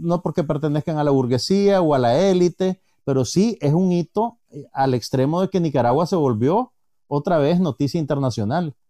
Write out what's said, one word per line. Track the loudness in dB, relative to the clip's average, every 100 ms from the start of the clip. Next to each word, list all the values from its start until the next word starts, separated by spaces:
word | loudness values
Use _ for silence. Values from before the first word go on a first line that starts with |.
no | -2 -2
porque | -2 -4
pertenezcan | -2 -2 -2 -2 -2 -2
a |
la | 2
burguesía | 2 2 -2 0 2 2 2
o | 2 2
a |
la | 2 2
élite, | 2 2 2 0 -4 -4 _ _ -2
pero | -2 0
sí | 0 0 0
es | 0
un | 0 2
hito, | 0 -2 -4 -4 -6 _
eh, | -18 -10
al | -2 0
extremo | 0 -2 -2 0 0
de | -2
que | -2
Nicaragua | 0 0 2 2 0
se | 0
volvió | 0 0 0 0 -2 _ _ _ -8
otra | -4 0 0
vez | 2 2
noticia | 0 -2 -2 -2
internacional, | -2 -2 -2 -2 -4 -4 -6 -10 _